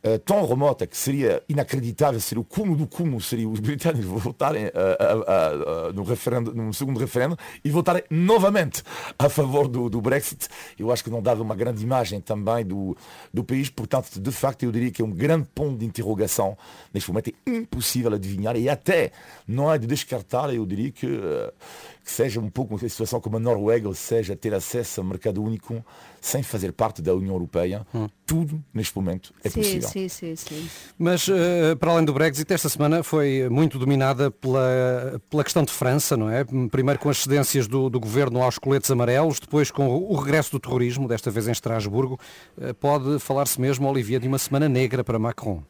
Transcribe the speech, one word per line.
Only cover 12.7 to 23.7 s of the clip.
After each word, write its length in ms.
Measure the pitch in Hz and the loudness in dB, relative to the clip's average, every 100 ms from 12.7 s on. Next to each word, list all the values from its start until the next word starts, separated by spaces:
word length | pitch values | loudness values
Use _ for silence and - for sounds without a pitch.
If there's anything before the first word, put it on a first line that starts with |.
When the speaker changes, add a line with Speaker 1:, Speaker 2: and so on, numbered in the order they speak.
| 98 95 87 - - - | -2 -4 -6 -10 -20 -8
Speaker 1:
do 120 | - | -6
país, 240 | 113 131 139 | -2 -2 -2
portanto, 480 | - 110 131 - 95 | -6 -2 -2 -2 -6
de 120 | 101 | -6
facto, 320 | 127 135 - | -2 -2 0
eu 80 | 123 | -2
diria 180 | 113 123 | 0 -2
que 100 | - | -2
é 40 | |
um 80 | 110 | -4
grande 340 | 87 143 160 - | 0 2 2 0
ponto 240 | - 147 120 | -4 -4 -2
de 80 | 113 | -6
interrogação. 720 | - 104 104 104 - 98 104 - - - | -4 -4 0 0 0 -2 -4 -16 -20 -8
Neste 160 | 98 - | -6 -2
momento 180 | 95 - | -4 -4
é 200 | - - | -8 -4
impossível 640 | 233 226 127 113 127 117 | -4 -4 -4 -2 0 0
adivinhar 420 | 104 95 98 107 120 | 0 -4 -4 -2 0
e 120 | 123 | 0
até 440 | 143 - 175 110 - - - - | 0 2 2 2 -4 -20 -18 -6
não 260 | 120 147 | -2 2
é 60 | 156 | 0
de 80 | 113 | 0
descartar, 680 | 143 - 123 95 123 143 | -4 -2 -8 -2 -2 0
eu 140 | 120 101 | -2 -2
diria 240 | 98 131 | -2 -4
que, 160 | - 135 | -4 -4
eh, 460 | 131 92 67 52 - - - - - | -4 -2 -4 -6 -12 -20 -20 -20 -18
que 60 | - | -10
seja 300 | - 127 107 | 0 0 0
um 80 | 104 | -4
pouco 240 | 123 120 | -4 -4
uma 140 | 107 120 | -4 -6
situação 320 | - 113 123 | -4 -4 -4
como 160 | 107 110 | -2 -2
a 40 | |
Noruega, 460 | 117 110 104 | 2 2 4